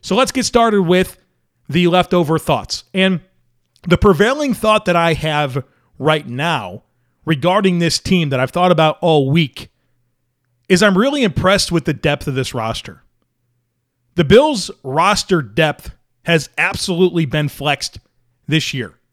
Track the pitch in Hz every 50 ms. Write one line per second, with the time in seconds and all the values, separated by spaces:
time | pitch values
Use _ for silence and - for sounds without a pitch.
0 | - - 190 220 262 - - 262 240 - - 233 233 226 214 202 185 160 180 185
1 | 185 - - _ _ _ _ _ _ _ _ _ _ _ 135 175 180 170 170 180
2 | 175 - - 180 170 139 160 156 - - 151 117 98 - - - - _ _ 190
3 | 190 190 185 165 - _ _ _ _ _ _ _ _ _ _ _ _ - 170 170
4 | - 208 190 143 196 226 269 294 294 277 220 - - 220 214 214 208 185 175 170
5 | 170 170 160 - - 156 151 147 151 143 123 143 127 _ _ _ _ _ _ _
6 | 127 151 156 156 147 135 120 127 147 170 165 135 107 92 90 110 _ _ _ _
7 | _ _ _ _ _ 156 160 139 120 170 180 208 202 190 180 170 170 165 - -
8 | _ - 190 180 165 143 135 127 131 131 - 175 175 185 180 156 160 156 147 _
9 | - 175 160 151 135 131 143 170 165 127 _ - - - _ _ _ _ _ _
10 | _ _ _ _ _ _ _ _ _ _ _ _ _ _ 190 180 214 208 190 180
11 | 226 269 294 294 254 208 147 - - 185 196 190 - - 170 165 - - 151 -
12 | - 156 147 143 - - 135 131 131 - - 123 110 113 110 - - - 90 -
13 | _ _ _ _ _ _ _ _ _ _ _ _ _ _ _ _ _ _ _ _
14 | _ _ _ - 170 135 170 233 294 311 294 208 175 - - _ _ 135 131 151
15 | 170 196 208 - - - 190 165 139 104 104 139 160 151 143 - - - - _
16 | _ _ _ _ _ - 170 160 - - _ - 156 185 196 196 - - 185 165
17 | 185 180 170 170 160 135 143 151 151 143 - - 139 147 143 - - - _ -
18 | _ _ _ _ _ _ _ _ _ - 143 160 156 - - 135 117 87 - _
19 | _ _